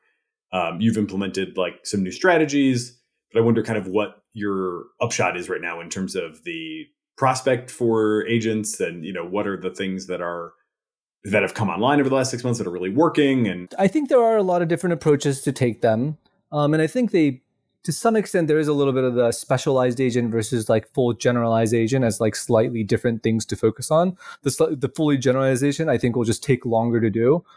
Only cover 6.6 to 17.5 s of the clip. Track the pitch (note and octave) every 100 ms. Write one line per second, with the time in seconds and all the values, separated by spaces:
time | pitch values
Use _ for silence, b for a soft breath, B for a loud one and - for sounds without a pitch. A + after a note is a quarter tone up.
6.6 | D#2+ D#2 D2+ _ _ - C3 B2+ C3+ B2
7.6 | - - A#2 A2+ G#2+ G#2+ - A#2 A2 A2
8.6 | G#2 - F2 E2+ E2 F#2 E2+ G2+ G#2 F#2
9.6 | F2+ - G2 F#2 F2+ F2 F2 E2+ E2+ _
10.6 | _ _ _ _ _ _ - G2+ A2+ -
11.6 | G2 F2 B2 C#3+ C3+ C3+ B2+ A#2 B2 A2+
12.6 | F#2 F2 F#2 A2+ E3 D3+ C#3 C3 G#2 F2+
13.6 | F2+ - G3 D#4 C#4 C4 A3+ A3 F#3 F3
14.6 | E3 E3+ F3+ E3+ D#3 C#3+ C#3+ C3+ D3 C3
15.6 | B2 G#2+ A#2 A2 D3 D3+ _ _ - D3
16.6 | D3 D#3 D#3 B3+ A#3 F#3 D3 B2+ _